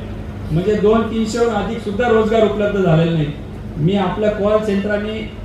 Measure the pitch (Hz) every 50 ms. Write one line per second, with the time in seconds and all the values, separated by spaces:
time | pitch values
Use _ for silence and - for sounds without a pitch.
0 | - - - - - - - - - - 151 165 185 208 208 180 185 214 226 226
1 | 214 - 220 226 220 - - 240 233 233 214 202 196 226 226 - - 208 196 -
2 | 247 233 220 220 208 202 220 226 220 202 208 208 208 196 196 196 185 170 156 160
3 | 165 165 165 156 147 143 143 - - - - - - - - - 143 175 202 202
4 | 190 180 - 214 214 208 202 190 196 208 214 214 214 214 196 196 202 208 208 202
5 | 208 214 220 220 214 - - -